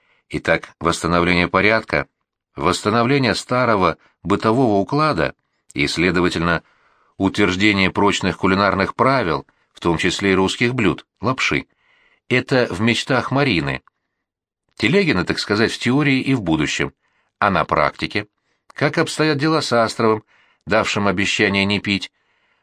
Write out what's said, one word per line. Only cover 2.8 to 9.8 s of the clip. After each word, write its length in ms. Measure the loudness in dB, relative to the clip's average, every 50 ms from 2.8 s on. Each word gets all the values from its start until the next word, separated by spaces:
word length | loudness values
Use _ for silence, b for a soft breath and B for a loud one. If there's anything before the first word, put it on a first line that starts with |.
| -2 0 0 0 2 2 0 0 0 0 -2
старого 640 | -2 -4 -4 -2 0 0 2 2 2 2 0 0 b b b b b -4
бытового 560 | -2 -2 0 2 2 2 2 2 2 2 2
уклада 560 | 0 0 0 0 0 0 0 0 -2 -2 -4 _ _ _ _ _ _ -10 -4
и, 140 | -4 -2
следовательно, 760 | -2 0 0 0 2 2 2 0 0 0 0 0 0 -2 -2 b b b b b b b b b b b
утверждение 760 | -2 -2 -2 0 2 0 0 2 2 2 2 2 2 0 0
прочных 460 | 0 0 0 0 0 0 -2 -4 -2
кулинарных 580 | 0 0 0 2 2 2 2 0 0 -2 -2 -2
правил, 500 | 0 0 2 0 0 0 -2 -4 -4 -6 _ _ _ _ _ _
в 60 |
том 180 | -4